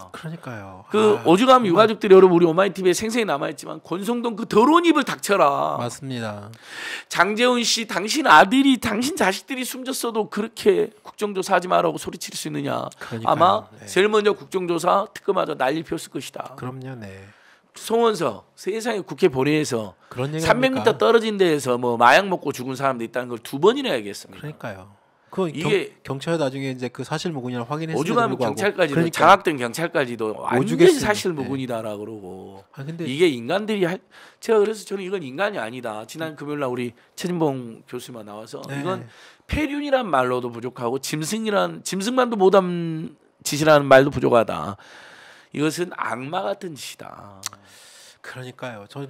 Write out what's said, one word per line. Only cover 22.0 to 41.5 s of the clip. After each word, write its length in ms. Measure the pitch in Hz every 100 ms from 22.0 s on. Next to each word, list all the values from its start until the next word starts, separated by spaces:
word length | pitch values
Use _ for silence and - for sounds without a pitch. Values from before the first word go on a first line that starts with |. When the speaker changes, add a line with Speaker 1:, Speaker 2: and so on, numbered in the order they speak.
| 120 156 202
Speaker 2:
먹고 240 | 175 147
죽은 220 | 131 127 127
사람도 260 | 139 123
있다는 240 | 113 127 123
걸 120 | 117
두 200 | - 135
번이나 340 | 180 262 254 135
얘기했습니다. 440 | 101 98 - -
Speaker 1:
그러니까요. 640 | 147 156 123 92 98 101 _ _ _
그 180 | - 175
Speaker 2:
이게 380 | 139 151 185 143 -
Speaker 1:
경-, 160 | - 135
경찰 180 | 165 170
나중에 320 | 139 135 135
이제 200 | 127 123
그 140 | -
사실무근이라고 640 | 127 156 180 147 123 123 117
확인했음에도 320 | 151 160 160
Speaker 2:
오죽하면 300 | 160 240 233 123
Speaker 1:
불구하고. 160 | - -
Speaker 2:
경찰까지도, 380 | 202 196 160
Speaker 1:
그러니까. 260 | 143 170 -
Speaker 2:
장악된 380 | 156 196 185 143
경찰까지도 800 | 120 117 165 165 127 117 110 101
완전히 240 | - 123
Speaker 1:
오죽했으면. 360 | 196 165 180 277
Speaker 2:
사실무근이다라고 880 | 214 208 196 156 127 135 127 113 110 104
Speaker 1:
네. 80 | 104
Speaker 2:
그러고. 580 | 110 92 95 95 98 -
Speaker 1:
아, 120 | -
근데 220 | 139 170 156
Speaker 2:
이게 220 | 139 180
인간들이 540 | 123 117 185 214 208
할, 160 | 170 175 _ - - _
제가 200 | - 220
그래서 260 | 202 214 -
저는 180 | 202
이건 200 | 185 196
인간이 340 | 139 135 208 185
아니다. 480 | 110 127 120 107 113
지난 300 | 160 160 147
금요일 240 | 143 147
날 100 | 131
우리 240 | 123 120 - _ -
최진봉 680 | 180 175 156 135 120 113 -
교수만 400 | 123 123 120 104
나와서 340 | 104 113 135 139
Speaker 1:
네. 100 | 139
Speaker 2:
이건 260 | 156 185 117 - - _ -
폐륜이란 600 | - 302 285 294 262 220
말로도 440 | 139 127 127 123
부족하고, 480 | 117 123 - 117 135
짐승이란, 840 | - 151 156 214 220